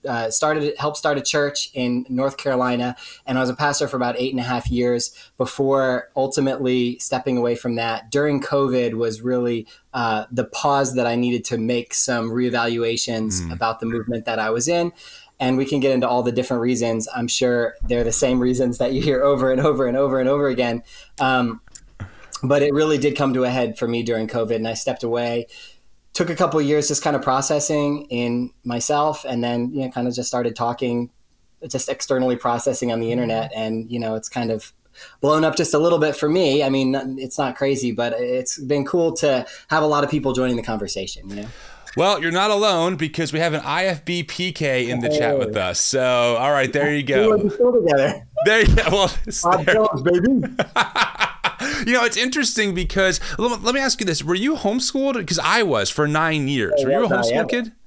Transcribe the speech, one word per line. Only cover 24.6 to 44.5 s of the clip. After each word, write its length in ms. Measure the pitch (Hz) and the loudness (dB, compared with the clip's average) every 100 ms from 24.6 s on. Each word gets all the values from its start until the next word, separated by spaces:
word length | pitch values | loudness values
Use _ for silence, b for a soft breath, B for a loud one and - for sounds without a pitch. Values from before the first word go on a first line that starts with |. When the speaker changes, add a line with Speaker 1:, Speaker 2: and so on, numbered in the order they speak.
| 113 | -2
Speaker 1:
I 60 | |
stepped 300 | 113 - 123 | -4 -4 -4
away, 440 | 117 120 120 117 117 B B B B - _ | -2 -2 -2 -4 -6 B B B B -20 _
took 160 | - 165 | -4 -2
a 40 | 165 | 0
couple 240 | 180 160 | 0 2
of 60 | 143 | 2
years 220 | 151 143 | 2 2
just 160 | 143 | 0
kind 120 | 160 143 | 0 0
of 60 | |
processing 840 | 131 131 139 151 - 151 143 147 143 | 0 0 2 0 0 0 0 -2 -4
in 420 | 120 120 120 123 - | -4 -2 -2 -4 -8
myself, 600 | 120 120 - 147 151 147 131 | -6 -4 0 0 0 -2 -6
and 160 | 123 | -2
then, 280 | 120 120 120 | 0 0 -2
you 80 | 143 131 | -4 -4
know, 60 | |
kind 160 | 127 123 | -2 -4
of 80 | 123 | -2
just 120 | 120 | -4
started 280 | 123 120 113 | -2 -2 -2
talking, 560 | 120 120 127 120 120 _ _ _ _ _ - | -4 -2 -2 -2 -4 _ _ _ _ _ -8
just 220 | 131 - | -6 -4
externally 460 | 135 - 131 127 123 | -6 -2 0 2 0
processing 560 | 127 120 135 127 123 | 0 0 -2 -2 -2
on 80 | 113 | -2
the 120 | 113 | -2
internet. 400 | 120 120 113 113 110 | -2 0 -2 -4 -6
And, 340 | 110 113 113 | -4 -4 -6
you 80 | 120 | -6
know, 160 | 113 110 | -4 -4
it's 140 | - | -6
kind 220 | 127 117 | -6 -4
of 220 | 110 - _ _ B B B | -4 -6 _ _ B B B
blown 220 | 139 156 | 2 4
up 120 | 156 156 | 4 2
just 200 | 165 151 | 0 2
a 20 | |
little 220 | 170 165 | 4 4
bit 160 | 156 139 | 2 0
for 120 | 151 | 0
me. 340 | 175 165 139 | 2 4 4
I 60 | 139 | 2
mean, 260 | 135 131 135 135 131 | 2 2 0 -4 -8
it's 180 | 131 - | -8 -4
not 180 | 135 120 | -4 -2
crazy, 360 | 139 131 120 | -2 0 -2
but 220 | 117 120 | -2 -2
it's 440 | 117 123 127 127 - | -2 -2 -2 -2 -6
been 280 | 135 143 139 | -2 0 0
cool 280 | 180 165 165 | 0 0 2
to 280 | 147 131 123 B B | 2 2 -2 B B
have 140 | 156 | 0
a 40 | 151 | 2
lot 160 | 147 | 2
of 60 | 143 | 2
people 240 | 151 131 | 0 0
joining 220 | 123 127 120 | 0 0 0
the 80 | |
conversation, 680 | 113 110 101 98 95 - 98 | -2 -4 -4 -6 -8 -10 -12
you 60 | 101 | -12
know? 120 | 107 - B B B - | -12 -16 B B B 0
Speaker 2:
Well, 260 | 180 190 | 2 2
you're 100 | 165 | 0
not 200 | 175 202 | 0 2
alone, 440 | 208 214 180 170 180 | 2 2 2 0 0
because 380 | 160 - 156 | -4 -2 -2
we 60 | 156 | 0
have 140 | 165 151 | 0 -2
an 60 | 139 | -2
I 200 | 165 190 | -2 0
F 200 | 160 - | -2 -4
B 160 | 175 | -4
P 280 | 151 - 185 | -4 -4 -4